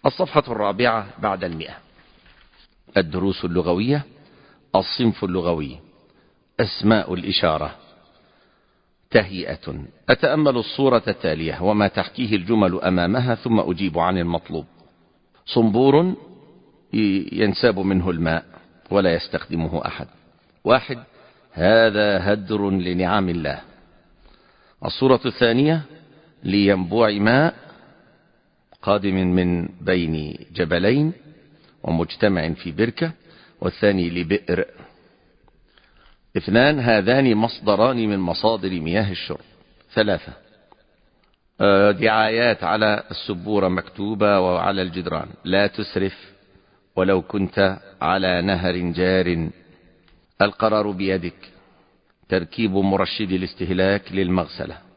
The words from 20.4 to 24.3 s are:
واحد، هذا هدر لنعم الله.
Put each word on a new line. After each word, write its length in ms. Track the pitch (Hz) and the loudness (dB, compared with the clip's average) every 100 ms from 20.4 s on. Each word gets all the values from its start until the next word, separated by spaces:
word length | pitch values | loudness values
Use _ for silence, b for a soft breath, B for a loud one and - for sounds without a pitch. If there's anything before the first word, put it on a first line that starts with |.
| _ _ | _ _
واحد، 340 | - 123 - 120 - b b b b | 2 2 0 -12 -14 b b b b
هذا 800 | - 87 113 113 104 104 98 95 | 0 4 6 6 4 2 2 0
هدر 380 | 107 95 107 101 | -2 -2 -2 0
لنعم 580 | 95 90 87 90 104 92 | 0 -2 -2 0 0 0
الله. 320 | 85 73 67 - _ _ _ _ _ b | -2 -4 -8 -12 _ _ _ _ _ b